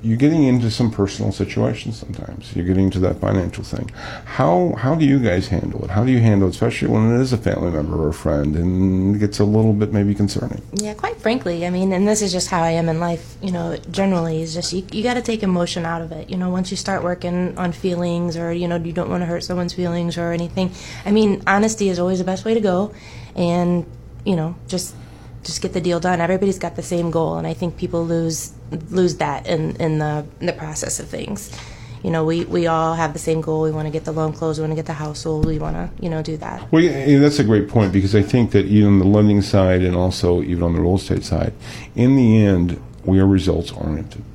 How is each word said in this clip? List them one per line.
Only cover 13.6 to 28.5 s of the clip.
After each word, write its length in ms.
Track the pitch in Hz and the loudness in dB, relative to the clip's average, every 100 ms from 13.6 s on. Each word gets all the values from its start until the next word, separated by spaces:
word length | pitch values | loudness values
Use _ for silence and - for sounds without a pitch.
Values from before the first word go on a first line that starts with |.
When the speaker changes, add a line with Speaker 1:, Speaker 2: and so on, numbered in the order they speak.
| 170 - - | -4 -8 -8
Speaker 2:
generally, 520 | 175 196 185 165 160 | -2 0 0 0 -4
is 100 | 165 | -4
just 220 | 160 175 | -6 -6
you, 120 | 175 185 | -6 -6
you 100 | - | -4
gotta 200 | 233 247 | -2 -2
take 200 | 240 220 | -2 -2
emotion 440 | 202 180 175 - 165 | 0 0 0 -4 -6
out 160 | 165 | -6
of 100 | 165 | -8
it. 160 | 160 - | -12 -8
You 80 | 185 | -4
know, 140 | 180 | -2
once 200 | 180 185 | -2 -4
you 60 | 190 | -6
start 260 | - 190 | -4 -4
working 540 | 175 180 175 175 180 - | -2 -4 -4 -2 -2 -2
on 160 | 180 | -4
feelings 640 | 165 190 175 175 170 175 165 | -2 -2 -2 -2 -2 -2 -4
or, 160 | 170 | -4
you 160 | 170 175 | -2 -2
know, 80 | 170 | -2
you 160 | 165 | -4
don't 160 | 165 - | -4 -2
wanna 180 | 180 175 | -2 -2
hurt 160 | 170 | -4
someone's 300 | - 180 175 | -4 -4 -4
feelings 460 | - 175 170 170 165 | -2 -2 -2 -2 -2
or 140 | 170 | -2
anything, 380 | 170 170 - 185 185 - - - | -2 -4 -2 -4 -4 -14 -10 2
I 60 | |
mean, 300 | 208 214 196 - | 4 4 2 2
honesty 420 | 196 220 220 196 | 2 2 2 0
is 100 | 180 | 2
always 200 | 180 185 | 0 0
the 60 | |
best 200 | 185 190 | -2 -2
way 80 | 220 | 0
to 80 | 226 | 0
go, 320 | 208 180 208 - - - - | 2 2 0 -6 -18 -18 -14
and, 520 | - 175 175 175 175 - - - - - | -2 0 2 2 0 -2 -14 -18 -10 -2
you 100 | 180 | -2
know, 180 | 156 175 - | -2 -8 -8
just, 260 | 180 180 - - - - - | -8 -8 -14 -20 -20 -18 -16
just 180 | - 160 | -10 -8
get 140 | 190 | -4
the 60 | 190 | -2
deal 180 | 170 170 | -2 0
done. 220 | 180 180 | 0 0
Everybody's 360 | 170 185 196 190 | 0 2 0 -2
got 160 | 175 | -6
the 80 | 175 | -8
same 280 | 160 175 170 | -4 -2 0
goal, 260 | 160 165 165 | 0 0 -2
and 100 | 165 | -6
I 60 | |
think 240 | 165 175 - | -4 -6 -4
people 300 | 175 170 165 | -4 -4 -2
lose, 480 | 165 165 156 - | -2 -2 -4 -10